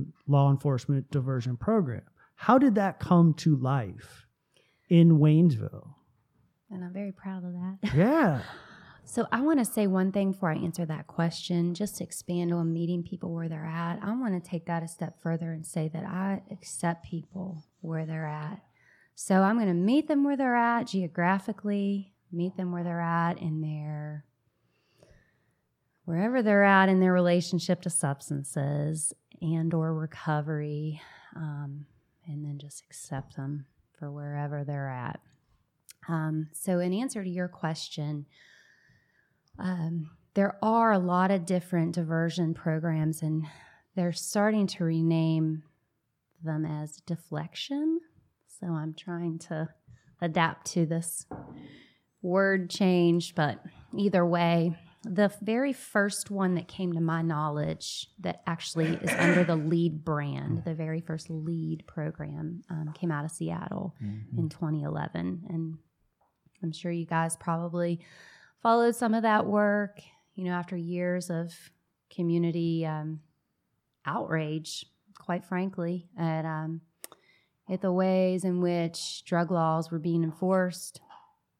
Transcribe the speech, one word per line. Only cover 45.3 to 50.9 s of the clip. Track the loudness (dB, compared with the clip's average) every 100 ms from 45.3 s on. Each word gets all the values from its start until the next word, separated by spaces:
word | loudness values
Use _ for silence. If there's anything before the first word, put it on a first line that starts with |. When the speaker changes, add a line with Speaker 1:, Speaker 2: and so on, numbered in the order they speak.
| 2 0 -2 -8 _ _ _ _ _ _ _
Speaker 2:
them | -6 -4 -4
as | -4 -8 -10 -8
deflection. | -8 -6 -8 -8 -10 -6 -2 0 -2 -4 _ _ _ _ -10
So | -6
I'm | -4 -4
trying | -8 -10 -6 -4 -6 -6
to | -6 -6 -10 -20 -20 _ -6
adapt | -2 2 0 0 -4
to | 0
this | 0